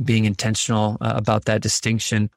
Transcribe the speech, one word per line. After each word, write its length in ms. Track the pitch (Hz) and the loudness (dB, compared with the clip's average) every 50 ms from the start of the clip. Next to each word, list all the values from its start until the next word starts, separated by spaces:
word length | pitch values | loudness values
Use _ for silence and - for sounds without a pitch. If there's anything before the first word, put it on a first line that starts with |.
| 120 | 0
being 220 | 117 113 110 110 | 2 2 4 4
intentional, 720 | 107 98 - - 113 104 - - - 113 107 107 104 110 - | 2 0 0 -2 -2 -2 -2 -2 -2 0 0 0 0 -2 -2
uh, 120 | 117 113 117 | -2 -2 -2
about 300 | 117 107 117 110 104 - | 0 0 0 0 0 2
that 180 | - 107 110 - | 0 0 0 0
distinction. 640 | 110 - - - 117 113 107 - - 113 107 104 104 _ | -2 -4 -2 -2 -2 -2 -2 -2 -2 0 0 0 -2 _